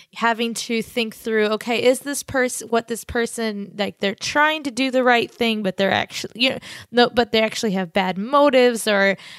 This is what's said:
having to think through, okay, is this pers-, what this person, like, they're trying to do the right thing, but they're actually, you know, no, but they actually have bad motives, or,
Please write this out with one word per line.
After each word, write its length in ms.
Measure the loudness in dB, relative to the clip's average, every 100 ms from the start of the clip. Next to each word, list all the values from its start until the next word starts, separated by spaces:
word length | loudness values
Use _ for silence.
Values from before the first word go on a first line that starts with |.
| -20
having 400 | -4 -2 0 -2
to 260 | -4 -4 -4
think 320 | -4 -4 -4
through, 320 | -6 -2 0 0
okay, 360 | 0 -2 0
is 180 | 2 2
this 220 | 0 -8
pers-, 380 | -4 -2 -2 -4 -4
what 200 | -2 -2
this 160 | -8
person, 680 | -6 -4 -4 -4 -6 -6 -8 -6
like, 220 | -6 -4
they're 160 | -4
trying 480 | -4 -2 2 2 0
to 80 | -4
do 200 | -2 0
the 140 | 2
right 260 | 4 4 2
thing, 320 | -2 -2 0
but 140 | -2 0
they're 140 | 0
actually, 400 | 0 -2 -8 -10 -2
you 140 | 0
know, 80 | 0 -8 -18 -4
no, 180 | 2 2
but 200 | 2 0
they 80 | 0
actually 300 | 0 -2 -2
have 200 | -2 -2
bad 240 | -2 -2 -4
motives, 720 | 0 4 6 6 4 2 0
or, 280 | 2 2 0 -6